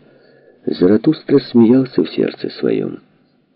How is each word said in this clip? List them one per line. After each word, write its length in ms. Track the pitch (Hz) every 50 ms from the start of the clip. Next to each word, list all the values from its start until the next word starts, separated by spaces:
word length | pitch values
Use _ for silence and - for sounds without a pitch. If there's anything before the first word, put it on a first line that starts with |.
| _ _ _ _ _ _ _ _ _ _ _ _ _
Заратустра 720 | 78 76 - 85 92 107 113 - 151 156 - - - 139 139
смеялся 640 | - - - 120 113 110 127 131 131 123 - - 80
в 60 | -
сердце 400 | - - 52 50 - - - -
своем, 500 | - - - 58 57 52 50 50 50 - _ _ _ _ _ _ _ _ _ _ _